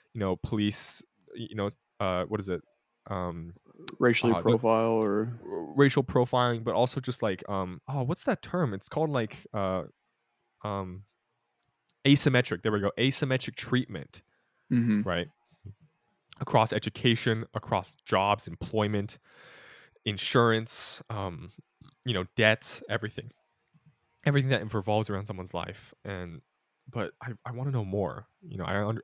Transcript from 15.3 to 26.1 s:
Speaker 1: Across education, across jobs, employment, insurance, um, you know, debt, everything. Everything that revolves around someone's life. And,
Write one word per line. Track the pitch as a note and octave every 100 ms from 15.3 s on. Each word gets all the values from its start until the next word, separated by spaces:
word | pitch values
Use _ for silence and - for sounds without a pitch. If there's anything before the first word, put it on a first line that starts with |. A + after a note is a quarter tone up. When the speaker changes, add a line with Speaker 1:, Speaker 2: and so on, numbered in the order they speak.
| _ _ _ G2+ - _ _ _ _ _ -
Speaker 1:
Across | - A#2 A2
education, | F2+ - - B2 A2+ B2 A2 A2+
across | G#2+ - G2+ - -
jobs, | - G2 G2+ G#2 -
employment, | E2 - A2 G#2 G#2 G#2 - _ - - - - - - _
insurance, | A2 G2 - B2+ A#2 A2+ A2+ - - - -
um, | G#2+ F#2+ E2 F2 - _ _ - _
you | B2+
know, | G2 F#2 -
debt, | A2 A2 - - -
everything. | A2 G#2+ - - - _ _ _ _ _ _ _ _ D3
Everything | C#3+ C3
that | A#2 G#2+
revolves | A2 G2+ G#2+ G#2+
around | G2 G#2
someone's | F#2 F2+
life. | F2 - G2 - _
And, | -